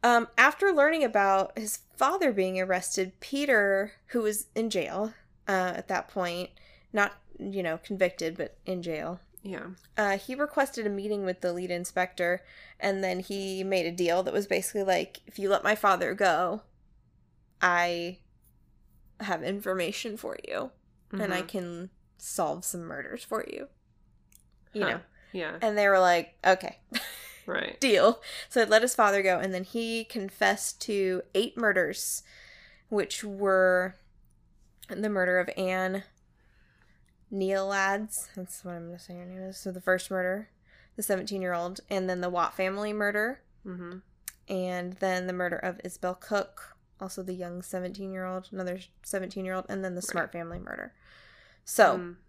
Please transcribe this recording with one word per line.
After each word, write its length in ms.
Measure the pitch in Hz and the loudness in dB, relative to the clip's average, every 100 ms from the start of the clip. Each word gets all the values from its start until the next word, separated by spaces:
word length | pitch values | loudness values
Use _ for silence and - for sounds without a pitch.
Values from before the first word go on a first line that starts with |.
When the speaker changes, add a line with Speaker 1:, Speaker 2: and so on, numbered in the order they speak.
Speaker 1:
Um, 240 | 233 240 233 - | 6 6 4 6
after 340 | 262 294 392 | 6 6 2
learning 320 | 330 285 320 | 6 4 4
about 540 | 269 214 196 190 190 - | 2 4 4 4 2 -2
his 220 | 214 - _ - | -6 -8 _ 0
father 340 | 262 381 330 | 2 4 2
being 280 | 202 185 185 | 2 0 0
arrested, 580 | 185 185 185 - 190 - | 0 0 -2 -2 -4 -4
Peter, 760 | - 277 285 233 202 196 214 - _ | -6 -4 4 4 6 2 0 -8 _
who 140 | 240 | -2
was 240 | 214 214 - - | 0 -2 -6 -4
in 140 | 226 | -2
jail, 440 | 202 156 180 220 220 _ _ - | -2 -2 -4 -6 -6 _ _ -2
uh, 260 | 190 185 175 | 0 0 -4
at 120 | - | -4
that 180 | 190 - | -4 -2
point, 440 | - 180 170 180 - - - _ | -4 -4 -4 -8 -12 -20 -20 _
not, 200 | 214 202 - - - | 0 0 -2 -20 -10
you 240 | 196 196 | -8 -4
know, 160 | 175 165 | -2 -4
convicted, 580 | - 196 180 180 165 170 | -6 0 0 2 -6 -4
but 200 | 165 - - | -8 -8 -8
in 160 | 185 | -6
jail, 380 | 170 156 160 180 - - | -4 -6 -6 -10 -14 -16
Speaker 2:
Yeah. 280 | 196 180 - 185 _ - | -10 -10 -10 -16 _ 0
Speaker 1:
uh, 200 | 202 196 | 0 0
he 160 | - | -4
requested 540 | 254 294 - 269 - 208 | -4 -2 2 0 0 -4
a 20 | |
meeting 360 | 196 202 208 190 | -2 -4 -2 -2
with 160 | 180 | -2
the 100 | 180 | -2
lead 160 | 175 180 | -4 -4
inspector, 720 | 175 185 - 180 - 175 180 - - - - | -4 -4 -2 -2 0 0 0 -4 -20 -20 -4
and 240 | 196 196 | -2 0
then 160 | 190 180 | 0 -2
he 440 | 190 196 190 190 | -4 -6 -4 -4
made 220 | 190 190 170 | 0 0 0
a 60 | |
deal 320 | 175 175 175 | 0 2 2
that 100 | 185 | 2
was 140 | - 202 | 0 0
basically 360 | 196 185 208 | -2 -2 -2
like, 360 | 196 180 160 - - | 2 2 0 -10 -18
"If 100 | - | -6
you 120 | 196 | 2
let 140 | 196 | 2
my 120 | - 214 | 4 2
father 380 | 208 185 180 190 | 4 4 2 2
go, 480 | 196 156 180 214 - _ _ _ _ _ _ _ _ _ | 4 4 2 -2 -10 _ _ _ _ _ _ _ _ _
I 580 | 180 175 175 175 170 185 _ _ _ _ _ _ _ - - _ | 2 4 2 0 -4 -8 _ _ _ _ _ _ _ -20 -20 _
have 240 | 208 170 | -4 -4
information 760 | 156 196 196 185 170 202 233 214 | -2 -4 -2 -2 -2 -4 -8 -8
for 200 | - - - | -8 -10 -6
you, 240 | 90 254 _ _ _ _ | -6 -6 _ _ _ _
and 200 | 196 202 | -6 -2
I 60 | 180 | -2
Speaker 2:
Mm-hmm. 80 | 180 | -4
Speaker 1:
can 420 | 202 175 170 185 _ _ _ | -6 -6 -8 -12 _ _ _
solve 480 | - - 160 151 - | -10 -2 -2 -2 -6
some 160 | 175 | -8
murders 420 | 165 139 - 240 | -8 -10 -8 -10
for 220 | - 220 - | -6 -6 -6
you." 200 | - 277 _ _ _ _ _ _ - _ _ _ | -10 -12 _ _ _ _ _ _ -20 _ _ _
You 100 | 208 | -2
Speaker 2:
Huh. 60 | 196 | -2
Speaker 1:
know? 120 | 147 - _ - | -2 -10 _ -14
Speaker 2:
Yeah. 280 | 190 160 165 | -8 -8 -2
Speaker 1:
And 160 | 226 208 | 0 4
they 100 | 202 | 6
were 120 | 190 | 8
like, 400 | 180 175 - _ | 8 6 2 _
"Okay." 360 | - 185 - - _ | 4 4 2 -12 _
<laughs> 100 | 233 - - - - - | -8 -8 -14 -18 -18 -6
Speaker 2:
Right. 300 | - - - | -4 -4 0
Speaker 1:
Deal. 400 | 269 202 202 247 - - - | 4 8 8 6 -6 -14 -2
So 100 | 254 | 2
they 60 | 214 | 6
let 140 | 214 | 6
his 100 | 247 | 6
father 300 | - 214 202 | 4 4 6
go, 160 | 190 180 | 2 2
and 120 | 190 | 0
then 120 | 185 | -4
he 420 | 185 233 226 226 220 | -6 -4 -2 -4 -4
confessed 720 | 233 190 - 196 202 - - | -8 -8 0 2 2 -2 -8
to 400 | - 202 190 185 - | -4 0 0 -2 0
eight 240 | 190 226 - | 0 0 2
murders, 640 | 226 185 160 170 - - - - - - - - _ | 2 4 2 -2 -6 -6 -10 -20 -20 -20 -20 -20 _
which 360 | 214 175 - | -2 -2 -4
were 720 | 214 196 202 190 185 185 185 185 _ _ - _ _ _ _ _ - | -8 -2 2 6 6 4 0 -6 _ _ -20 _ _ _ _ _ -12
the 220 | 214 214 | -4 -2
murder 300 | 202 180 180 | 0 2 2
of 100 | 175 - | 2 -2
Anne 460 | 185 185 185 190 190 _ _ _ _ _ _ _ _ _ _ _ _ | -2 0 -2 -4 -8 _ _ _ _ _ _ _ _ _ _ _ _
Neelads. 920 | 196 190 190 196 196 190 202 214 - - - | -2 0 2 2 2 2 2 -2 -8 -8 -12
That's 280 | 185 - | -12 -12
what 120 | 180 175 | -12 -10
I'm 100 | 170 | -12
gonna 120 | 175 | -14
say 160 | - 180 | -16 -16
her 100 | 180 | -14
name 160 | 185 | -12
is. 160 | 190 190 | -12 -10
So 140 | 196 | -10
the 100 | 180 | -4
first 300 | 180 185 - | 2 2 2
murder, 380 | 190 185 190 220 _ _ - _ - | -2 0 -2 -6 _ _ -20 _ -8
the 80 | |
seventeen-year-old, 760 | 208 190 214 196 180 175 175 190 - | 0 0 0 -4 -2 -2 -4 -8 -6
and 180 | 196 185 | -2 -2
then 140 | 180 | -2
the 80 | 180 | -2
Watt 240 | 175 170 - | 0 0 0
family 380 | 190 196 208 | -2 -2 -4
murder, 480 | 208 202 208 220 277 _ _ 202 | -2 0 0 -2 -4 _ _ -14
Speaker 2:
Mm-hmm. 320 | 180 175 185 - _ - - _ | -12 -12 -14 -18 _ -18 -18 _
Speaker 1:
and 460 | 190 185 180 180 | -4 -4 -4 -6
then 340 | 185 190 185 185 | -4 -2 -2 -2
the 60 | |
murder 220 | 185 180 170 | -2 -2 -2
of 240 | 185 180 | -4 -6
Isabel 320 | 180 - 180 185 | -10 -6 -6 -6
Cook, 600 | - 202 190 - - - _ _ | -2 -2 -2 -8 -20 -20 _ _
also 240 | 190 - | -12 -10
the 100 | 185 | -8
young 300 | 185 175 175 | -8 -8 -8
seventeen-year-old, 840 | - 190 180 196 196 190 185 185 185 | -8 -6 -6 -8 -8 -6 -6 -6 -8
another 280 | 190 180 180 180 _ | -6 -6 -6 -10 _
seventeen-year-old, 640 | - 196 185 196 185 185 185 | -6 -6 -4 -6 -6 -6 -6
and 160 | 196 | -6
then 120 | 190 180 | -4 -6
the 60 | |
Speaker 2:
Right. 80 | 180 | -4
Speaker 1:
Smart 220 | 175 - | -4 -4
family 280 | 175 170 175 | -6 -10 -10
murder. 340 | - - 50 _ - - - - - _ - | -10 -10 -12 _ -20 -20 -20 -20 -20 _ -6
So, 320 | - 196 135 | 6 8 8
Speaker 2:
Mm. 180 | 175 175 | -2 -14